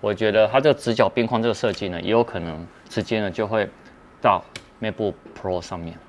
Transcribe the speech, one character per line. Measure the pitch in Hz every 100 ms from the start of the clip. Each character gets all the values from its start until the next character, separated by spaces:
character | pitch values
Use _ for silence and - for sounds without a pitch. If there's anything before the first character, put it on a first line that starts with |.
我 | 104
觉 | 101 110
得 | 104 107
它 | 135
这 | 147
个 | 139
直 | -
角 | 110 101
边 | 123 113
框 | 117
这 | 117
个 |
设 | 104 117
计 | 95 98
呢， | 87
也 | 92
有 | 113
可 | 117 92
能 | 85 80 85 - -
直 | -
接 | 98 110
呢 | 101
就 | 87 104
会 | 110 98 - - - - -
到 | 117 92 - - - _
MacBook | 110 - 104 - - -
Pro | 95 90
上 | 85 90
面。 | 82 80